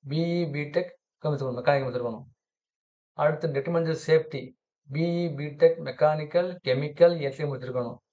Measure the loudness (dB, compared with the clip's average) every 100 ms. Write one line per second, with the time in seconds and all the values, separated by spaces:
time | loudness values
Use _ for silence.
0 | -6 -4 -2 -2 -2 -4 -4 -4 -4 -10
1 | _ _ -4 -2 -4 -2 2 2 0 -4
2 | -6 -8 -14 _ _ _ _ _ _ _
3 | _ 0 0 0 -2 -2 0 0 0 -2
4 | 4 2 2 -8 -10 _ _ _ _ -2
5 | 0 0 -2 -4 -8 4 6 6 -6 2
6 | 2 2 0 -2 -2 -4 -2 0 -2 6
7 | 6 6 -4 -4 -6 -4 -6 -6 -6 -10
8 | _